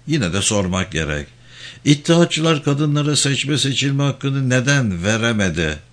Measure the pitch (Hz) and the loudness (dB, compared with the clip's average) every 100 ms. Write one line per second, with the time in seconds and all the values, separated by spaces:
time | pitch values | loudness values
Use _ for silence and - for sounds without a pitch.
0 | - 151 92 95 - 104 92 92 92 78 | -4 -2 0 -2 0 0 0 -2 -4 -4
1 | 76 73 73 - - - - - - 147 | -2 -4 -6 -14 -20 -20 -20 -4 0 2
2 | - 170 170 - 165 151 147 143 151 147 | 4 4 2 2 0 0 0 0 0 0
3 | 147 143 139 135 139 147 135 123 139 139 | 0 0 0 0 -2 -2 -2 -2 0 0
4 | 143 135 139 135 131 127 123 143 117 87 | 0 -2 -2 -2 2 2 2 2 2 0
5 | 98 113 117 110 95 80 80 76 - | 0 0 0 0 0 0 -2 -4 -10